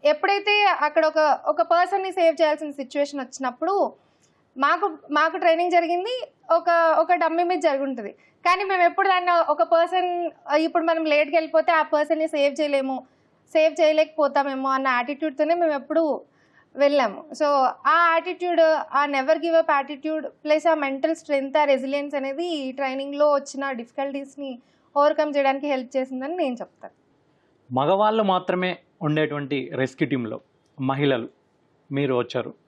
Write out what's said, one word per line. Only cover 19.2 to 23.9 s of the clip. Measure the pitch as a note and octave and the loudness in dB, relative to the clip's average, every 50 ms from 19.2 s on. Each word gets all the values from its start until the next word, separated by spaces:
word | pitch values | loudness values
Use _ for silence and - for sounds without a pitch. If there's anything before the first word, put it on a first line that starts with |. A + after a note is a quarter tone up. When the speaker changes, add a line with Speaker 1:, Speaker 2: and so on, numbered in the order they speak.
| C4 C4+ D#4+ | 0 0 0
Speaker 1:
give | E4 D4+ E4+ E4 E4 | 0 0 2 2 2
up | E4 E4 D4+ C#4 C#4 | 2 2 0 0 0
attitude, | C4+ D4+ C4+ C#4 D#4 D#4 D#4 C#4 - | -4 -10 -8 -6 -4 -4 -4 -6 -8
ప్లస్ | - _ _ D4+ D4+ D#4 D4+ | -14 _ _ 0 0 2 2
ఆ | E4+ D#4+ | 2 2
మెంటల్ | D#4 C#4+ C4+ C4+ C4+ C4+ D#4 D#4+ | 2 0 -4 -4 -2 -2 -2 -2
స్ట్రెంగ్త్, | D#4 - - D4 C#4 C4+ C4+ C4+ D4+ | -4 -4 -2 -2 -2 -2 0 0 2
ఆ | D4+ | 4
రెసిలియన్స్ | C#4+ C#4 C4 C4 C4+ C4+ C#4+ C#4+ D4 C#4 | 4 2 0 0 -4 -4 -6 -6 -6 -6
అనేది | C#4+ C4 C#4 C#4 C#4+ E4+ | -6 -6 -6 -6 -6 -6
ఈ | F4+ E4 D4 C4+ C4 | -6 -6 -6 -6 -8
ట్రైనింగ్‌లో | B3 C#4 C#4 C4 C4 C4+ C#4 C#4+ C#4+ C#4+ D4 D4 | -6 -6 -6 -6 -6 -6 -8 -8 -2 0 2 2
వచ్చిన | C#4+ C#4 C#4 - - C4+ C#4 C#4 | 2 0 -2 -6 -10 -8 -6 -6
డిఫికల్టీస్‌ని | C4+ A3+ A#3 - | -6 -8 -12 -12